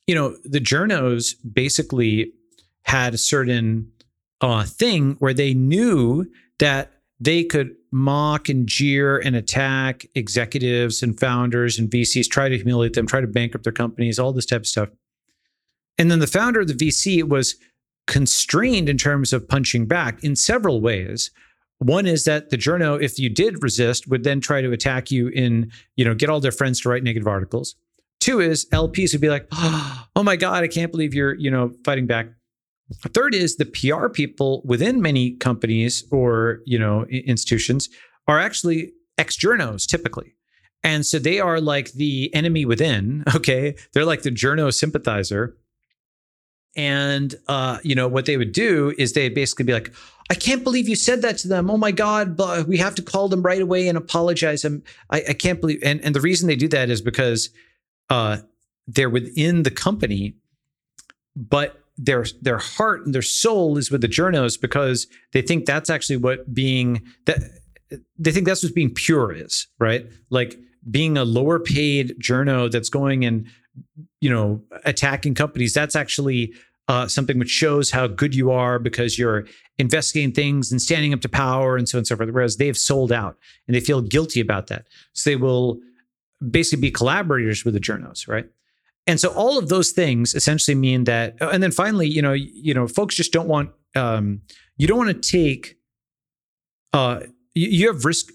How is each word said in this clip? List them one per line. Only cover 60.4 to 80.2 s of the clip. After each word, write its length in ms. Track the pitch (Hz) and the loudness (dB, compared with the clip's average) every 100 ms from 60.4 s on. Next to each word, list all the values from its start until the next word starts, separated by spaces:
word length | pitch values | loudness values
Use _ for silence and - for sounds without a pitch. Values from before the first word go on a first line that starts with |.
| _ _ _ _ _ - - _ _ - | _ _ _ _ _ -20 -20 _ _ -14
but 420 | 113 143 143 - _ - | -2 0 0 -6 _ -4
their, 260 | 127 127 110 - | 0 0 -2 -4
their 180 | 131 117 | -2 -2
heart 460 | - - 220 175 | -2 -2 0 0
and 100 | 160 | -2
their 60 | 131 | -2
soul 560 | 110 - 226 214 170 147 | -2 0 0 2 2 0
is 140 | 127 | -2
with 100 | 135 | 0
the 80 | 117 | 0
journos 500 | - 180 165 123 - | 2 2 2 0 -2
because 480 | 127 139 135 123 - - _ | -2 0 0 -2 -6 -14 _
they 100 | - | 0
think 240 | - 170 - | 2 0 0
that's 240 | 147 156 | -2 -2
actually 260 | 156 - 131 | -4 -2 -2
what 380 | 123 127 - | 0 -2 -4
being, 480 | 123 131 131 123 120 - _ - | -2 0 2 0 -2 -6 _ -2
that, 120 | 160 - - - _ _ 139 - - | -2 -4 -12 -20 _ _ -18 -18 -4
they 140 | 165 | 0
think 140 | 170 180 | 2 2
that's 180 | 190 | 0
what 100 | 170 | 0
being 180 | - 139 | 0 0
pure 380 | - - 160 110 | 0 2 2 2
is, 360 | 80 - - - _ | -4 -8 -8 -8 _
right? 280 | 113 120 117 - _ | 0 0 -4 -18 _
Like, 280 | 127 120 - - _ 120 | -2 -2 -6 -20 _ -4
being 280 | 113 160 147 | 0 2 2
a 60 | |
lower 360 | 120 117 139 165 | 2 2 2 0
paid 540 | 170 135 147 143 127 - | 0 0 2 0 -2 -6
journo 520 | - 127 139 131 120 | -2 0 2 2 0
that's 160 | 120 113 | -2 -2
going 380 | 139 139 135 123 | -2 0 0 0
and, 200 | 113 110 - _ - - 151 160 _ | 0 -4 -14 _ -20 -20 -20 -20 _
you 100 | 143 | 0
know, 320 | 120 104 107 - 87 | 2 2 -2 -6 -6
attacking 500 | 151 - 139 135 151 | -4 0 -2 0 -2
companies, 380 | 123 147 - 117 | 0 -2 0 0
that's 220 | 147 151 | 0 0
actually, 580 | 156 139 - 139 127 113 - _ _ - | -2 -2 -2 -2 -2 -4 -8 _ _ -2
uh, 180 | 123 120 | -2 -2
something 300 | - 131 123 | -2 0 0
which 120 | 123 | 0
shows 400 | - 156 147 143 | 0 2 2 2
how 160 | 127 127 | 0 -2
good 280 | 95 143 | 0 0
you 160 | 131 131 | 2 2
are 280 | 127 123 123 | 2 0 -2
because 400 | 117 117 120 110 | -2 -2 -2 0
you're 280 | 120 107 104 - _ - | 0 0 -4 -14 _ -2
investigating 540 | 127 160 - 156 | 0 0 0 0